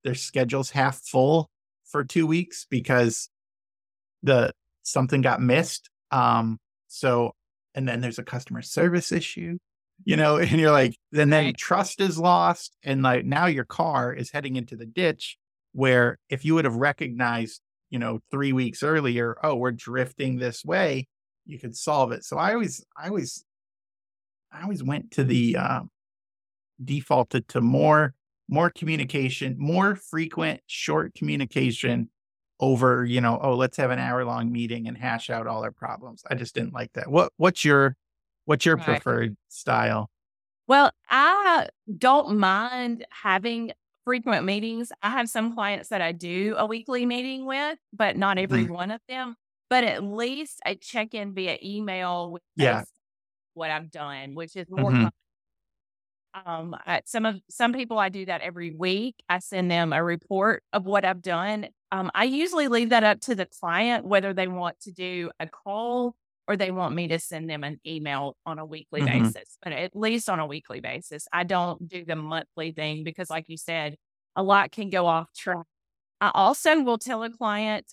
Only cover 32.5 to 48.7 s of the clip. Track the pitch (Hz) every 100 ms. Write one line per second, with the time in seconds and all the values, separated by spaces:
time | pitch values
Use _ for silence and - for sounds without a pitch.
32.5 | - 135 123 127 123 120 123 120 117 139
33.5 | 123 131 - 131 127 123 123 123 120 117
34.5 | 120 117 117 113 123 127 117 - 117 117
35.5 | 110 110 - 127 113 123 - - 123 120
36.5 | - 117 127 117 - - 151 - - 175
37.5 | - 151 143 135 131 _ _ _ _ -
38.5 | 151 165 165 160 147 127 117 117 101 _
39.5 | - - 120 113 110 110 _ _ _ _
40.5 | _ - 269 285 - - 254 302 403 392
41.5 | 330 - - - 185 254 285 294 208 190
42.5 | 196 233 254 240 233 - - 202 190 226
43.5 | 233 226 - _ _ - 247 233 196 185
44.5 | 202 226 226 240 - 202 254 233 233 226
45.5 | 233 202 202 - 202 165 170 170 180 208
46.5 | - 214 226 226 247 240 240 254 262 262
47.5 | 269 294 320 _ 202 208 - 196 185 190
48.5 | - -